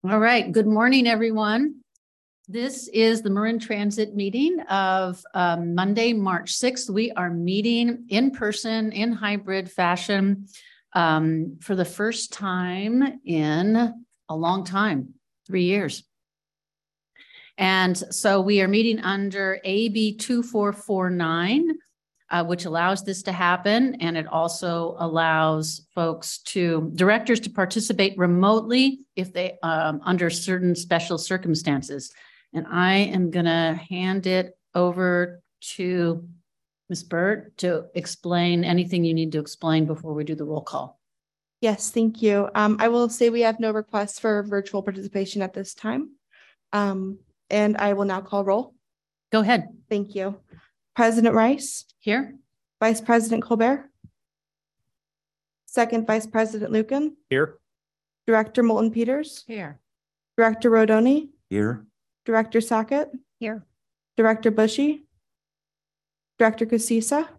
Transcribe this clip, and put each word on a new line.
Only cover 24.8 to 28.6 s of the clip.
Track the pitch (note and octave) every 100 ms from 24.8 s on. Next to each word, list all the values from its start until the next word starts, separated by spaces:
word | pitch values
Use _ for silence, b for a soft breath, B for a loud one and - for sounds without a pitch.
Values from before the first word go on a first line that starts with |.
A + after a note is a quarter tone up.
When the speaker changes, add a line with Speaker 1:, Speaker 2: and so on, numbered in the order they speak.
| E3+ -
Speaker 1:
allows | E3+ D#3+ D#3+ D#3+ D#3 D#3 D#3 - _
folks | - E3 D#3+ - -
to, | - G3+ F3 D#3+ D#3+ D#3+
directors | F#3 A3+ A#3 A#3
to | G3+
participate | - F#3 A3 G#3+ G3 G3 F#3+
remotely | F3+ F3 G3 A3